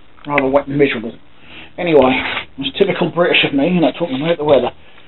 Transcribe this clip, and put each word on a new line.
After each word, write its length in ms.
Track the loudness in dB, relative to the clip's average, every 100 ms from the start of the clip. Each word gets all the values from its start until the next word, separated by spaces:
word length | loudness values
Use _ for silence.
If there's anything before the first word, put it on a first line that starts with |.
| -20 -18 -4
rather 200 | 0 2
wet 220 | 0 0
and 100 | 0
miserable. 400 | 0 0 -8 -12 -18 -20 -20 -20 -16 -6
Anyway, 680 | 2 4 4 2 -2 -8 -10 -10
it's 180 | -10 -2
typical 340 | -2 0 -2
British 340 | 0 2 2
of 100 | 0
me, 140 | 0 2
you 120 | 2
know, 120 | 0
talking 280 | 0 -6 -4
about 160 | -2 -2
the 80 |
weather. 280 | 2 2 2 -6 -16 -20